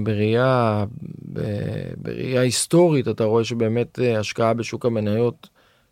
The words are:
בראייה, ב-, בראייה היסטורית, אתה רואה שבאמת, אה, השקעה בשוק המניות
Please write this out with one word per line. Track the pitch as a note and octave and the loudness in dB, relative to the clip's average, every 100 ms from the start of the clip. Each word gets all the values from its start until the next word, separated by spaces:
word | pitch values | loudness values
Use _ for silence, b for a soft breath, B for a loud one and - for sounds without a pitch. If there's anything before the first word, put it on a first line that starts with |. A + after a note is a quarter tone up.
בראייה, | A2 G#2 G#2+ A2+ C3 B2+ A2+ G#2 G#2 - - - - | 0 2 2 2 2 2 2 2 -2 -6 -14 -14 -10
ב-, | - - G#2 G#2+ G#2+ - - | -6 -4 -4 -4 -6 -8 -10
בראייה | - A#2 B2+ B2+ | -8 -6 -2 0
היסטורית, | B2+ - - E3 F3 D3 A2+ | 2 0 2 4 6 4 0
אתה | G#2 | 0
רואה | A2 A#2 | 2 2
שבאמת, | A2+ A#2 A2 A#2 A#2 - | 2 0 0 0 -2 -2
אה, | B2 A2 | 0 0
השקעה | G2+ - A2+ | -2 0 0
בשוק | A#2 G#2+ A2+ B2 | 0 -4 -4 -2
המניות | A2+ G#2 A2 A#2+ - - _ _ _ _ | 0 0 0 0 -4 -16 _ _ _ _